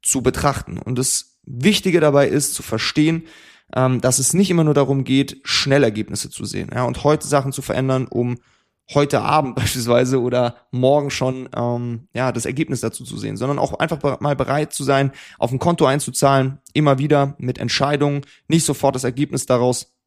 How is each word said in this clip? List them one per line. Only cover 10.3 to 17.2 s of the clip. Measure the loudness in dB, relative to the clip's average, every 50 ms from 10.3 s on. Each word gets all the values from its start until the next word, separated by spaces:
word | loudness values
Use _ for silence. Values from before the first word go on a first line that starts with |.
| 0 0 0 -2 -4 _ _ _
morgen | -4 0 2 4 4 2 0 -2
schon, | -4 -2 -2 -4 -4 -6 -12 -10 -6
ähm, | -4 -4 -2 -2 -4 -4 -6 -8 -8 -12 _ _
ja, | -4 -2 -2
das | -2 -4 -6
Ergebnis | -4 -4 -4 -4 -4 -4 -4
dazu | -4 -6 -6 -8 -14
zu | -12 -10
sehen, | -8 -8 -8 -6 -4
sondern | -4 -4 0 -2
auch | -2 -2 -2 -4
einfach | -4 -4 -4 -2
be-, | -2 -2 -2 -2
mal | -2 -2 -2
bereit | -2 -2 -2 0 -2 -2 -4 -6
zu | -4 0
sein, | 2 2 2 2 0 -2 -8 -20 -20 -6 _
auf | -4 -2
ein | -2 0
Konto | 0 0 2 4 2
einzuzahlen, | 2 2 0 -2 -4 -2 2 2 4 4 4 2 0 -4 -8 _ -6 _
immer | 2 4 4 4 2
wieder | 2 2 2 2